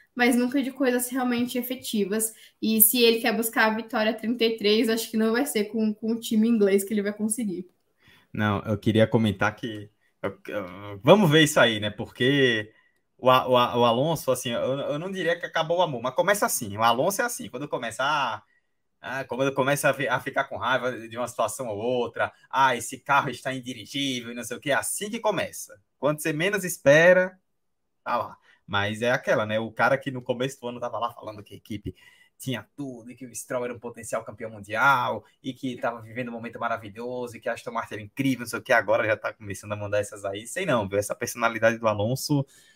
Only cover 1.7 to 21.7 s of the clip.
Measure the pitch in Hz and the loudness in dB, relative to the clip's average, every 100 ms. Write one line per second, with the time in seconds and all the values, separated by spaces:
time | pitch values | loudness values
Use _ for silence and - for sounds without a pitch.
1.7 | 254 - 214 190 214 220 - - _ 214 | -8 -4 0 2 2 -2 -6 -20 _ 0
2.7 | 220 214 254 233 226 240 208 233 262 220 | 4 4 6 4 4 2 0 0 2 2
3.7 | 214 220 240 214 233 220 240 226 226 208 | 2 -2 -2 -2 -2 -4 0 0 2 2
4.7 | 214 233 226 - 220 220 226 277 214 208 | 4 2 0 -2 0 2 2 0 -2 -2
5.7 | 226 220 208 220 226 - 220 226 233 202 | 0 -2 -2 -4 -4 0 2 4 4 4
6.7 | 196 196 214 202 208 214 214 220 175 190 | 4 2 -2 -2 -2 -4 -2 -4 -6 -10
7.7 | _ _ _ _ - _ 110 107 101 - | _ _ _ _ -20 _ -2 0 0 0
8.7 | 104 - 98 - 120 110 98 104 104 120 | 0 2 4 6 4 2 2 -2 -2 -8
9.7 | 107 104 _ _ _ 101 98 - 104 92 | -10 -14 _ _ _ -8 -8 -10 -8 -8
10.7 | 90 104 101 120 202 185 156 147 - 120 | -12 -14 0 6 8 8 6 6 6 4
11.7 | 107 104 - 110 - 123 143 127 113 107 | 4 -4 -6 -8 -2 2 4 4 2 -2
12.7 | _ _ _ _ _ 123 127 - 123 120 | _ _ _ _ _ 6 6 6 4 4
13.7 | 120 120 117 151 160 - 127 127 117 113 | 4 2 4 0 0 -2 -2 -2 -2 -2
14.7 | 139 135 147 185 190 165 170 170 170 156 | -2 -4 -4 -6 -4 -2 -2 -2 -4 0
15.7 | 175 175 127 123 - 170 208 233 - 104 | 0 0 -2 -4 0 0 2 0 -2 -6
16.7 | 101 113 127 165 196 247 - 220 127 147 | 2 4 4 2 0 -2 -6 -10 -10 -6
17.7 | 151 120 113 135 147 127 104 - _ _ | -6 -6 -2 0 0 -2 -4 -12 _ _
18.7 | _ _ _ - 135 135 120 135 135 131 | _ _ _ -10 -8 -6 -2 0 0 0
19.7 | 143 147 139 127 127 - 139 127 113 113 | 2 2 0 0 -2 -2 -4 -4 -4 -2
20.7 | 127 123 113 113 113 117 - 110 - 127 | -2 -2 -6 -10 -8 -6 -2 -4 -4 -8